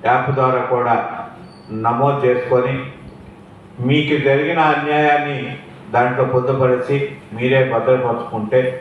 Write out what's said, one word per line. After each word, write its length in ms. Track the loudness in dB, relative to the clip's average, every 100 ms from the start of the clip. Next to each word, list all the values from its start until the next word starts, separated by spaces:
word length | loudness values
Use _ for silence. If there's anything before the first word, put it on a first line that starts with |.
| 2
యాప్ 240 | 0 0 0
ద్వారా 240 | 0 0 0
కూడా 220 | -2 0 0 -2 -10 -12 -16 -20 -20 -12 -4 -2
నమోదు 340 | 2 0 2 2
చేసుకొని 500 | 0 2 0 0 -4 -8 -16 -20 -20 -20 -20 -20 -20 -20 -6 0
మీకు 260 | 0 2 0 2
జరిగిన 320 | 2 2 2 2 2
అన్యాయాన్ని 640 | 0 2 4 2 0 -6 -8 -12 -16 -20 -2
దాంట్లో 320 | 0 0 0 0
పొందుపరిచి 720 | 0 0 0 2 2 0 -2 -2 -8 -14
మీరే 300 | -4 0 2 2
భద్రపరుచుకుంటే 880 | 0 2 2 2 -4 -6 -6 0 2 0 -4